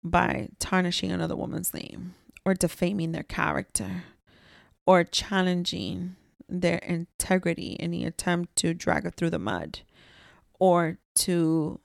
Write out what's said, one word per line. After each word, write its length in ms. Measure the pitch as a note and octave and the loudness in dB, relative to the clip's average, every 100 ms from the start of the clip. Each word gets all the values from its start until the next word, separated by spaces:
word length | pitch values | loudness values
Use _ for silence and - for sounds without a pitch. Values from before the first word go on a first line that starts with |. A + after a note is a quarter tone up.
by 460 | E3+ E3+ - - - - | 2 2 2 0 -6 -8
tarnishing 520 | - F#3 F3+ F3+ F#3 | 0 2 2 -2 -2
another 260 | F3+ E3 E3 | -2 -2 -2
woman's 380 | - - F3+ | -4 -4 -6
name 400 | - - - F3+ F3+ _ - | -8 -12 -12 -14 -14 _ -4
or 100 | - | 0
defaming 580 | F#3+ F3 - F3+ G3+ E3 | 2 2 2 0 0 -2
their 100 | E3 | -4
character 800 | - - - - F#3+ - - F3+ - _ _ _ - - _ _ - | -6 0 0 0 -2 -6 -4 -8 -10 _ _ _ -20 -20 _ _ 4
or 180 | F#3 | 6
challenging 1120 | F3 - - F#3+ F#3 F3+ F3 - - - F3+ F#3 _ _ - | 4 -2 0 0 2 0 -2 -4 -6 -6 -8 -10 _ _ -10
their 300 | F3+ F3 E3+ | -2 0 0
integrity 920 | - E3+ E3+ _ - F#3 F3 E3 - | -2 -4 -4 _ 2 2 2 -2 -6
in 180 | - E3+ | -6 -4
the 140 | E3+ | -2
attempt 520 | - - - F3 F3 - | -4 -4 -2 -2 -2 -2
to 160 | E3+ | 0
drag 320 | E3+ - D#3+ | 0 0 0
her 60 | F3 | -2
through 200 | - E3+ | -2 -2
the 80 | E2+ | -2
mud 420 | F#2+ F2 D#2+ - - _ - - - - _ _ | -4 -4 -6 -12 -18 _ -20 -20 -20 -20 _ _
or 400 | F#3 F3 E3 E3+ _ | 4 6 2 -4 _
to 680 | - - F3 D#3+ D#3+ D3+ - | -2 2 2 4 2 0 -6